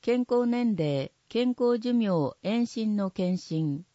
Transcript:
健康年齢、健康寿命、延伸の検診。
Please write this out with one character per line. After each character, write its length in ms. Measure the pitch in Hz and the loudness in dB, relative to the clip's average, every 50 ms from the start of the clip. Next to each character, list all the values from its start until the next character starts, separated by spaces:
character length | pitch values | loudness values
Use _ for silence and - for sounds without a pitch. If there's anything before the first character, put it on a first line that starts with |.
健 240 | - 233 240 247 247 - | 0 0 0 0 0 0
康 160 | 247 240 247 | 0 0 2
年 300 | 240 240 240 247 233 208 | 2 0 0 0 0 0
齢、 360 | 165 160 147 143 139 135 - _ _ _ _ | 0 0 0 0 -2 -4 -6 _ _ _ _
健 260 | - 226 247 247 247 | -2 0 0 0 0
康 200 | - 247 240 240 233 | 0 2 2 2 0
寿 140 | 220 247 247 | 0 0 0
命、 420 | 240 226 202 180 165 147 127 - _ - | 2 2 2 2 2 0 0 -4 _ -4
延 240 | 185 220 233 240 | -2 0 0 0
伸 280 | 226 - 226 220 214 208 | -2 -2 -4 -2 -2 0
の 140 | 208 196 190 | 0 -2 -2
検 320 | - - 185 180 185 175 | -2 -2 0 0 0 -2
診。 440 | - - 165 160 160 151 143 147 175 _ | -4 -4 -2 -2 0 0 -2 -4 -8 _